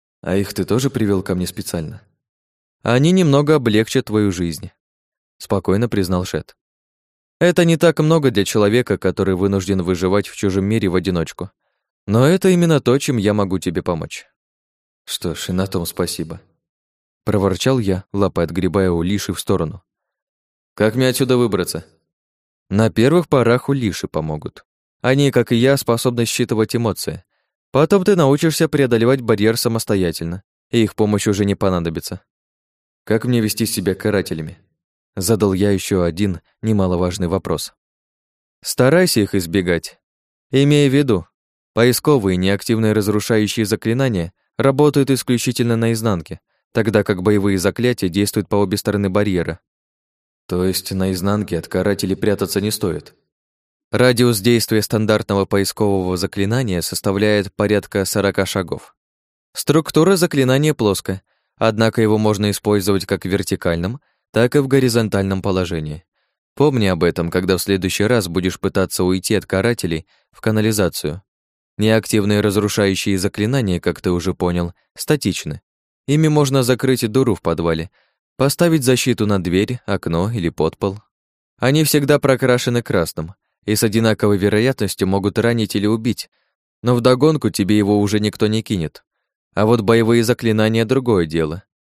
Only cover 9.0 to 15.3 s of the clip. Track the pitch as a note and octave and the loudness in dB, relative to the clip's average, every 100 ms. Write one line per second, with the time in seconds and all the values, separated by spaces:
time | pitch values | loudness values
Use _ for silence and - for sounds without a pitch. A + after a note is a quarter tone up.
9 | F#2 F2+ F#2+ F2+ G2 G2 F2+ F#2+ F2 F2+ | -2 0 0 0 0 0 0 -2 -2 -2
10 | F#2 G2+ G2 - G2+ F#2+ G2 A2+ G2 F2+ | 0 0 -2 -4 -2 0 0 0 0 0
11 | F2+ F2 D#2+ - F2+ _ _ _ _ _ | 0 -2 -4 -8 -14 _ _ _ _ _
12 | - A2 C3+ F#3 F#3+ F3 E3+ D3 - C3+ | -2 2 4 4 2 2 2 2 2 0
13 | - B2 G2+ G#2 G2 F#2 F#2 F2 E2+ E2 | 0 0 0 0 0 -2 -4 -4 -4 -4
14 | F2 - - _ _ _ _ _ _ _ | -6 -12 -20 _ _ _ _ _ _ _
15 | - - F2+ | -12 -8 -6